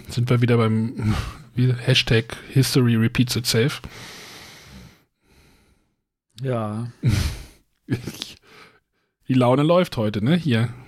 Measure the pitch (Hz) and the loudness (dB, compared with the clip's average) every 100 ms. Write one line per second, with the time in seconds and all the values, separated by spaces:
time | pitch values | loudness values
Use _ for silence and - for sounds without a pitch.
0 | - - 117 120 120 117 110 110 113 - | -6 -4 0 2 4 4 4 2 -2 -2
1 | 107 104 - - - - 127 123 - 123 | -2 -2 -4 -14 -10 -2 0 0 0 0
2 | - 113 - - - 135 127 143 123 117 | 2 0 0 -14 -2 0 2 4 4 4
3 | 113 - - 117 - 117 135 - - - | 2 2 0 0 0 0 0 -2 -14 -18
4 | - - - - - - - - - _ | -18 -20 -20 -20 -20 -20 -20 -20 -20 _
5 | _ _ _ _ _ _ _ _ _ _ | _ _ _ _ _ _ _ _ _ _
6 | _ _ _ - 131 117 107 107 120 - | _ _ _ -10 -6 -4 -4 -6 -8 -2
7 | 123 98 - - - _ _ _ - 123 | 0 0 -2 -6 -16 _ _ _ -8 -6
8 | - - - - _ - - _ _ _ | -6 -12 -16 -16 _ -20 -20 _ _ _
9 | _ _ - 131 123 131 151 175 175 - | _ _ -2 2 4 4 4 2 2 -2
10 | 107 107 113 175 160 113 113 - | -2 0 0 0 2 0 0 -6